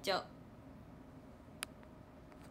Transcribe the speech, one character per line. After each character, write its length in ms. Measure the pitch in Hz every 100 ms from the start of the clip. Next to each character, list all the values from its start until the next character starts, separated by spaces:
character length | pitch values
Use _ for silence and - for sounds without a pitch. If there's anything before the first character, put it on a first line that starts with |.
ち 80 | -
ゃ 80 | 185
う。 60 | - - - - - - - - - - - - - - - - - - - - - - -